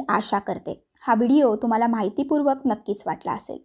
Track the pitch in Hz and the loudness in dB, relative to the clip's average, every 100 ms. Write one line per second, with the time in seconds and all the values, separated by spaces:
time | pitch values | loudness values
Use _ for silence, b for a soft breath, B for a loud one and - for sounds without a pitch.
0 | 262 196 214 202 202 170 - - _ _ | 2 -2 0 -4 -4 -8 -8 -12 _ _
1 | - 220 240 285 262 214 233 226 233 226 | 0 2 4 4 4 2 0 2 2 0
2 | 202 214 277 302 285 269 254 214 - 202 | -2 -2 0 2 2 0 0 -2 -4 -6
3 | - 160 - - - - | -6 -6 -6 -8 -8 -14